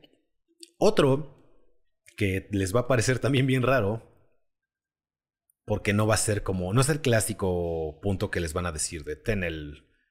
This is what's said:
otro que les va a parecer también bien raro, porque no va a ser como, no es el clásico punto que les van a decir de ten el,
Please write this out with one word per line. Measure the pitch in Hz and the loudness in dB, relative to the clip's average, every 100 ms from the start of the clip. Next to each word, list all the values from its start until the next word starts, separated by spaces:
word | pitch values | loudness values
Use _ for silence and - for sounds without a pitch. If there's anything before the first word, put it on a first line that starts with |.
| - _ _ _ _ _ - _ | -20 _ _ _ _ _ -20 _
otro | 196 - 143 135 151 - _ - _ _ _ _ _ - | 2 4 4 2 -2 -16 _ -20 _ _ _ _ _ -2
que | 101 95 - | -2 -2 -2
les | 101 95 | -2 0
va | 113 | 0
a | 123 | 2
parecer | 131 107 123 | 2 2 2
también | - 135 135 | 2 2 2
bien | 131 | 2
raro, | 120 135 101 113 - _ _ _ _ _ _ _ _ _ _ _ _ _ _ _ | 2 2 2 -2 -8 _ _ _ _ _ _ _ _ _ _ _ _ _ _ _
porque | - 101 - | -4 -2 0
no | 104 107 | 2 2
va | |
a | 107 | 2
ser | - 101 | 0 -2
como, | - 92 90 | -2 -4 0
no | 113 | 2
es | 139 | 2
el | 151 | 0
clásico | 131 110 104 101 95 87 85 82 80 76 | 2 2 0 -2 -2 -2 -2 -4 -6 -6
punto | 101 95 101 | -4 -2 -2
que | 95 | -4
les | 82 | -4
van | 85 87 | -4 -6
a | |
decir | 78 - 82 | -4 -6 -8
de | 73 76 | -10 -8
ten | - 107 | -4 -2
el, | 87 80 73 73 _ _ _ | -2 -6 -10 -14 _ _ _